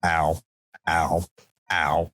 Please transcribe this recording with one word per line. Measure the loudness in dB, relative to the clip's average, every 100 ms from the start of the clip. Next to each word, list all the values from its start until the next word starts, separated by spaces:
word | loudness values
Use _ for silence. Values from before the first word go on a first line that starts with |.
ow, | 0 2 0 -2 -6 _ _ -12 -2
ow, | 0 2 0 -4 _ -20 _ _
ow. | -2 0 0 -2